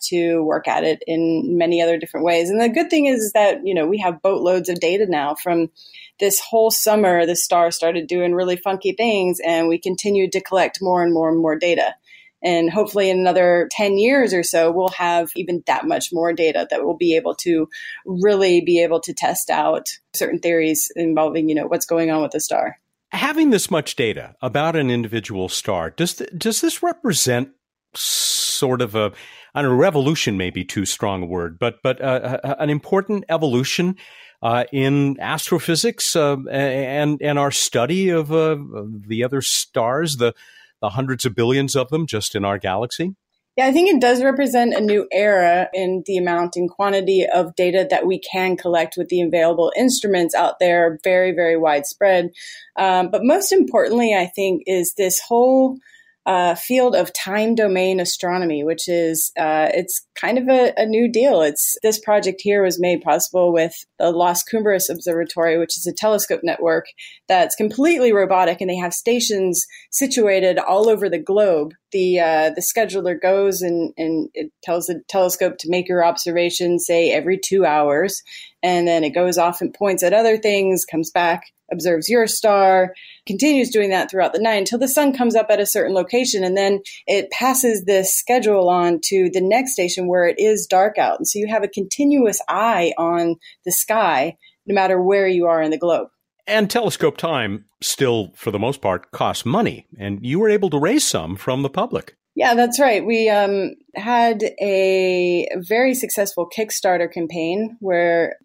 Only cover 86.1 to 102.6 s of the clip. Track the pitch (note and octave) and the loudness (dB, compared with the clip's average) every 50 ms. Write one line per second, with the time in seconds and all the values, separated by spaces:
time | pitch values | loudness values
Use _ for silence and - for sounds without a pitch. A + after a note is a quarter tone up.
86.1 | - A#3+ B3+ B3 - G3+ F#3 F#3 F3+ G3 G3 G3 G3+ G3 G3 - - - - - | 0 -2 0 0 0 0 0 0 0 2 2 2 0 0 -2 -8 -20 -12 -4 -2
87.1 | F#3 G3+ F#3+ F#3+ - - A#3 C4 C4 B3+ - B3 A3+ G#3 F3+ F3+ G3+ F#3+ F#3 F#3 | 0 0 -2 -2 -4 -2 0 0 0 2 0 0 0 0 0 0 2 2 2 0
88.1 | - - - - A#3+ B3+ A#3+ G#3+ G#3 G3 F3+ F3 F3+ F3+ F3 F3 E3+ D#3+ - - | -2 -4 0 0 0 2 2 2 2 4 4 4 2 2 2 2 0 0 -2 -2
89.1 | G3 F#3+ F#3 F3+ F3 F#3 F#3 F#3 G#3 A#3+ C4 C4 - - F#3 F3+ - - F#3 F3+ | 0 2 2 2 0 0 0 2 2 2 0 -2 -2 -2 -2 -2 -2 -4 -2 0
90.1 | F3 F#3 F3 E3+ E3+ - G3 G#3+ G#3+ G3+ F3 - - F#3 F#3+ G#3+ G#3+ - D3+ A#2 | 2 2 2 2 2 2 2 2 2 0 0 0 2 4 4 2 2 0 0 0
91.1 | D#2+ - - - - G#3 G#3 G#3+ A3 A3 G3+ G3 - - G3 F#3+ - - C#4+ C#4+ | 0 -2 -2 -4 -4 -4 -4 -2 -2 -2 -2 -4 -4 -6 -6 -6 -2 0 2 2
92.1 | D4 C#4+ B3 G#3+ F#3+ - - - E3 F#3 G#3+ A#3 A3+ F#3 F3 E3+ - - E3 E3+ | 4 4 4 2 0 -2 -4 -4 -2 0 0 2 2 2 0 0 0 0 -2 -2
93.1 | E3+ E3+ E3+ E3+ E3 D#3+ _ - - _ - F3+ F3 - - - A3 A3 G#3+ F3+ | 0 0 0 -2 -2 -4 _ -20 -20 _ -8 -4 -4 -4 -2 0 0 2 2 2
94.1 | D#3 C3 C#3 E3 E3+ _ _ - _ _ _ - G3+ G3 F#3+ F#3 F#3+ F3+ F3+ F#3 | 2 0 0 -2 -4 _ _ -20 _ _ _ -2 0 0 2 2 2 2 2 2
95.1 | G3+ G3+ G3 F#3+ F#3 F3+ F3 E3+ E3 E3 D#3+ D#3 D#3 D3+ F3 F3 E3 C#3 G#2 - | 2 2 2 2 2 2 2 2 2 2 0 0 -2 -2 0 0 0 0 -2 -4
96.1 | _ _ _ _ _ _ - - G#3 A3 G#3+ F#3+ - A#3+ A#3 F#3+ - - - D#3 | _ _ _ _ _ _ -6 -2 0 0 0 2 0 0 -2 -2 -2 0 0 0
97.1 | - - - E3 D#3+ C3+ A#2 G2+ G2 G#2+ - _ _ - - - - - C#3 B2+ | 0 0 -4 -4 -2 -2 -2 -4 -4 -8 -10 _ _ -10 -8 -6 -2 0 2 2
98.1 | A#2+ A2+ G#2 F2+ - - - A#2+ G2+ G2+ G#2 A#2+ C#3+ - - G#2 F#2 F2 - - | 2 0 -2 -4 -8 -10 -6 -4 -2 -2 -2 -2 -4 -2 -2 -2 -2 -2 -4 -8
99.1 | - - C3+ A2 - - - A#2 C3 G#3 A#3+ C3+ C3 - - _ - - G2+ G2+ | -6 -4 -2 -2 -2 -2 -4 -2 -2 0 0 -2 -4 -6 -14 _ -16 -10 -8 -8
100.1 | G2+ G2+ A#2 B2 C#3 F3 A3 G#3+ G#3 G#3 F#3+ F#3 D3+ C#3+ C#3+ F3 B3 D4+ - - | -8 -8 -6 -4 -2 0 2 2 2 2 0 0 0 0 0 2 0 0 0 0
101.1 | - G#2 D#2+ D#2+ F#2 G2+ - - B2+ C3 C#3 C3 - F3+ G3+ B3 - E3 - - | -2 -4 -4 -6 -8 -8 -4 -4 -2 -2 -2 -4 -2 -4 -4 -4 -4 -8 -8 -10
102.1 | - _ _ _ - - B3 C4 A#3+ A#3 | -20 _ _ _ -4 -2 0 2 4 4